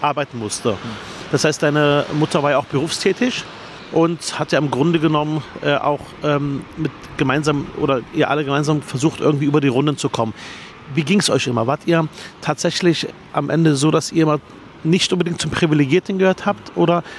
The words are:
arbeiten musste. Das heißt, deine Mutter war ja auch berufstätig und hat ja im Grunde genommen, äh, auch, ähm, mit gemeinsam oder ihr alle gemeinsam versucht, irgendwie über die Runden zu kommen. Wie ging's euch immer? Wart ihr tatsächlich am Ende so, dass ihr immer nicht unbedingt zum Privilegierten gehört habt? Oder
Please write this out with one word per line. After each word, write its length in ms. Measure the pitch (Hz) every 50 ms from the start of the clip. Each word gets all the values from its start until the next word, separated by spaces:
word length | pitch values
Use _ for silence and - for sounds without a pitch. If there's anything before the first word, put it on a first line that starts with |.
arbeiten 380 | - 147 143 147 143 - - 120
musste. 400 | 110 104 - - - 123 101 92 - 117 107 - - - - - - -
Das 120 | - 139 -
heißt, 180 | 156 151 -
deine 440 | 165 147 143 151 147 147 143 147 - - 147 151
Mutter 240 | 151 - - 170
war 100 | 143 147
ja 60 | 139 131
auch 60 | -
berufstätig 800 | - - 135 151 160 - - - 190 185 - 240 254 - - - - - - - - - - - -
und 480 | - 160 165 170 170 151 - - - -
hat 140 | 151 -
ja 60 | 175 139
im 120 | 151 139
Grunde 280 | 123 123 147 170 170 170
genommen, 440 | 151 165 156 151 151 151 156 156 - - - -
äh, 120 | - 147 143
auch, 260 | 139 - 147 147 135 - - - -
ähm, 400 | - 151 147 143 143 143 139 135 - - -
mit 160 | - 156 143 - - - - -
gemeinsam 500 | - 147 131 131 151 147 156 147 143 - - - -
oder 240 | 143 147 135 123 110 - -
ihr 160 | - 143 -
alle 140 | 139 151 151
gemeinsam 380 | 135 139 143 151 147 156 147
versucht, 380 | 127 - - 127 135 165 - -
irgendwie 260 | - 147 151 139 151
über 140 | 143 147 156
die 80 | 139 139
Runden 280 | 117 131 143 151 143
zu 140 | - - 135
kommen. 240 | - - 117 110 107 - - - - - - - - - - - 135
Wie 80 | 156 151
ging's 260 | 135 196 208 - -
euch 160 | - 135 -
immer? 200 | 135 120 117 113
Wart 140 | 120 143 - -
ihr 200 | 170 170 165 160 151 - - - - - -
tatsächlich 680 | - - 151 - - 175 - - 185 170 160 - - - - - - -
am 180 | - 156 143 -
Ende 260 | - 160 165 160 147
so, 140 | 131 143 156
dass 220 | 156 160 - -
ihr 120 | - 165 160
immer 160 | 151 151 147 - - - - - - - - -
nicht 280 | 160 175 190 - -
unbedingt 280 | 190 180 170 175 170 -
zum 100 | - 156
Privilegierten 680 | - - 180 160 147 147 147 131 147 185 - - 196 190
gehört 280 | 190 185 185 - -
habt? 300 | 208 202 - - - -
Oder 260 | 180 175 160 170 175 165 - -